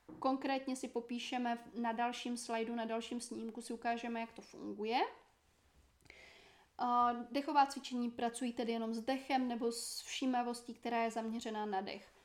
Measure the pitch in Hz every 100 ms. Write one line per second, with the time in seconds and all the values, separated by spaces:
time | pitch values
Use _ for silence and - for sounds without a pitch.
0 | - - 262 269 277 269 269 254 254 233
1 | 233 240 - 254 240 233 - 240 233 226
2 | 240 240 247 240 - 226 226 240 226 226
3 | 226 240 - 220 226 226 226 226 233 233
4 | 240 226 226 - - - 208 202 220 254
5 | 466 - - _ _ _ _ - - _
6 | - - - - - - _ - 247 240
7 | 240 240 226 262 285 285 277 269 - 247
8 | 240 240 240 233 247 233 233 226 226 226
9 | 226 262 269 262 247 233 233 233 - -
10 | - - 262 247 240 240 - 233 233 233
11 | 226 226 226 226 226 214 208 190 202 -
12 | - -